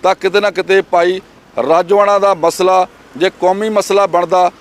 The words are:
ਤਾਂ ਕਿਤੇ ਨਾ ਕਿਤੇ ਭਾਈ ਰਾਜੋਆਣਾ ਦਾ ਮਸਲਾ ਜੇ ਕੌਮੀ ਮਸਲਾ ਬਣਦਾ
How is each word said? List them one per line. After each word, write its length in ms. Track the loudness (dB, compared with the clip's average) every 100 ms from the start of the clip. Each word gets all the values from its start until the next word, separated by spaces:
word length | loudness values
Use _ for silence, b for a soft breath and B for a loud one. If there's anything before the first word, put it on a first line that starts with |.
ਤਾਂ 100 | 0 0
ਕਿਤੇ 240 | -2 0
ਨਾ 120 | -2
ਕਿਤੇ 300 | -4 0 0
ਭਾਈ 380 | 2 0 0 -4 -10 -20 _ -6 0
ਰਾਜੋਆਣਾ 500 | 0 2 2 2 2
ਦਾ 140 | 0
ਮਸਲਾ 520 | 0 -2 0 0 0 -2 -8 -20 -4
ਜੇ 120 | -4 -2
ਕੌਮੀ 300 | -2 -2 -2
ਮਸਲਾ 360 | -2 0 0 0
ਬਣਦਾ 440 | -2 0 0 0 -4